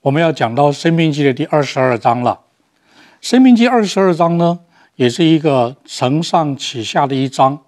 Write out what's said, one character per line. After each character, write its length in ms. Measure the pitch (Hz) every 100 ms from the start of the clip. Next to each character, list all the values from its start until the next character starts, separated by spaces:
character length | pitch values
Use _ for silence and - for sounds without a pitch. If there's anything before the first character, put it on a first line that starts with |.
我 60 | 143
们 100 | 143
要 100 | 165
讲 240 | 156 117
到 160 | 123 143
《申 220 | 139 170
命 180 | 165 160
记》 140 | 143
的 80 | 139
第 140 | 131 139
二 160 | 156
十 180 | 135 -
二 180 | 131 117
章 240 | 123 123
了。 200 | 123 95 _ _ _ _ _ _ - _
《申 180 | - 254
命 160 | 262 233
记》 100 | 240
二 160 | 240
十 160 | 202 196
二 160 | 190
章 220 | 165 170 170
呢， 240 | 170 175 _ _ _ -
也 120 | 123
是 160 | 120
一 140 | 165 160
个 360 | 156 135 120 139 _
承 360 | - 127 151
上 320 | 165 175 151 131
启 260 | - 123
下 220 | 104 170 143
的 80 |
一 120 | 135 135
章。 340 | - 135 143